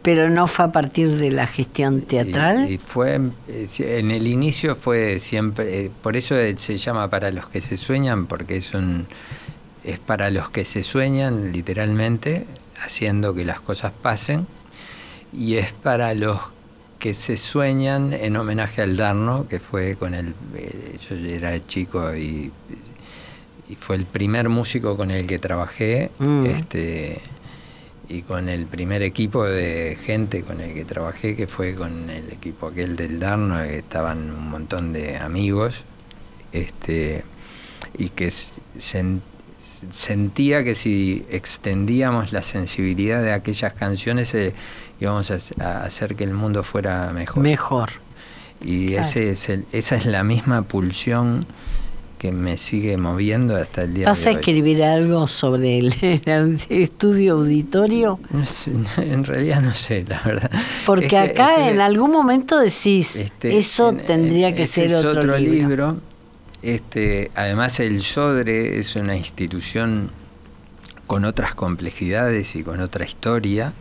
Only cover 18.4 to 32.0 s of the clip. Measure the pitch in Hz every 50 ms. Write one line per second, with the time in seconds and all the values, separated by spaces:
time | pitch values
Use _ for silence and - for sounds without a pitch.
18.4 | 113 107 107 110 110 104 - - 107 98 92 92 107 104 101 101 107 117 123 135
19.4 | 143 127 - 90 - - - 98 92 95 98 95 - 90 87 90 87 82 85 95
20.4 | - - - - 87 - - 104 110 - - - - - 98 87 85 87 85 85
21.4 | 85 87 85 85 82 - - 95 92 90 - 87 85 80 80 80 78 78 78 78
22.4 | 73 67 - - - - - - - - - - - - - - - - - -
23.4 | - - - - - - 101 - - - 95 95 92 90 - - 101 101 107 117
24.4 | 120 117 117 120 120 117 - 131 117 110 101 98 101 92 95 95 92 90 95 87
25.4 | - 92 92 85 87 82 - - 113 107 117 127 139 - - - 139 143 147 143
26.4 | 135 123 135 147 160 - - 90 82 85 82 80 78 - - - - - - -
27.4 | - - - - - - - - - - - - - - 82 87 87 - 95 90
28.4 | 90 90 90 87 85 80 82 85 90 90 98 104 101 95 92 - 113 104 104 127
29.4 | 110 101 95 92 87 85 82 82 82 80 78 - - - 107 110 110 104 - 92
30.4 | 85 85 85 82 82 82 80 80 80 80 - - 82 82 80 - - 107 107 113
31.4 | 107 92 - - 95 92 92 92 90 85 82 82